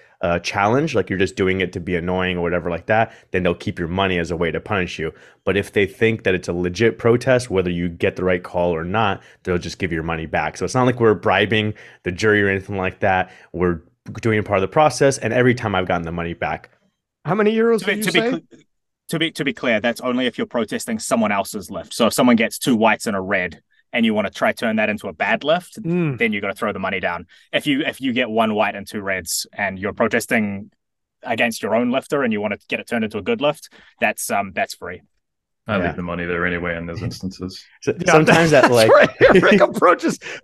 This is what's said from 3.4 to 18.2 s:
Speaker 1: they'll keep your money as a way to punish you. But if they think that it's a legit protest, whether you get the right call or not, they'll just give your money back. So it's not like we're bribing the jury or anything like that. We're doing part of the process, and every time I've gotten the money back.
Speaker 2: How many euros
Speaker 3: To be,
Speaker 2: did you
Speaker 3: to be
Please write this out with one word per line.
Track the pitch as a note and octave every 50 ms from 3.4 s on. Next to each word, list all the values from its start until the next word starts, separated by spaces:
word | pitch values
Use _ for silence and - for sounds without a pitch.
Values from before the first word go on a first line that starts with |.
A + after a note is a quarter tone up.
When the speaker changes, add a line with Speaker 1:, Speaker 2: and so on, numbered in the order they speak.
| F2+
Speaker 1:
they'll | F2 F2
keep | - - G#2+ F2+ -
your | F2
money | D#2+ F2+ F#2+ G2 F#2+ F#2 F2
as | E2 D#2+ F2
a |
way | E2 F2 E2
to | D#2 E2
punish | - - G#2+ F#2+ F2+ F2+ - -
you. | D#2+ D#2+ - - - - _ _ -
But | G2 F#2
if | G2 G2 - -
they | G#2+ G2
think | F2+ - - A#2 A2+ A2+ G#2 -
that | G2 F#2
it's | F2 - -
a | F2
legit | F2+ F2+ F2+ F2+ F2+ G2 F#2 - -
protest, | - A2+ A#2 B2 B2 C3 B2+ B2 B2 -
whether | - F#2+ F2 F2+
you | F2 F2 F2 F2
get | E2 - G#2 F#2+ -
the | - F2+
right | F#2 F#2 F2+ F2+
call | - - F2+ F2 F2 E2+
or | D#2+ E2
not, | F2 F#2+ A2 A2 G2 F#2+ - - - - _ -
they'll | F#2 F2+ F2
just | - F2 - -
give | G2+ E2 E2
your | D#2+ D#2+
money | E2+ D#2+ E2 D#2+
back. | D2 - E2 D2+ D#2+ -
So | - F#2
it's | E2+ -
not | B2+ B2
like | B2+ B2 B2
we're | A#2 A2 G#2
bribing | F2 - G#2 F#2 G2 G#2+ F#2+ A2+ A2 G#2+ G#2+ G#2 - - - - _ -
the | F#2
jury | F2+ E2+ G#2+ A2 G#2 G#2 G2+
or | G2
anything | G2 F#2+ F#2 - G#2
like | F#2+ F#2 F#2+ - -
that. | G#2+ G2 F#2 F#2 F#2 - - - - _ -
We're | E2+ F2+ F2+ E2+ E2 - _ _ _ _ - G2+ -
doing | - A2+ A2 G#2+ G2+
part | - G2+ F#2+
of | F#2+
the |
process, | F#2+ - D#3 D3+ D3 - - C#3+ C#3 C3 -
and | - A2 A#2
every | B2+ B2 B2+ B2
time | B2 - G#2+ G2
I've | F#2 F#2
gotten | F2+ F#2 F2 E2
the | E2
money | E2+ E2 E2 E2+ E2
back. | - E2 D#2 D#2+ - - _ _ _ _ _ _ _ _ _ _ _ -
Speaker 2:
How | C#3+ F#3
many | A3 G#3 G#3+ A3+
euros | A3+ A3+ A#3 A#3 G#3
Speaker 3:
To | -
be, | G3+ -
Speaker 2:
did | G#3
you | G#3+
Speaker 3:
to | F#3 E3+
be | G#3+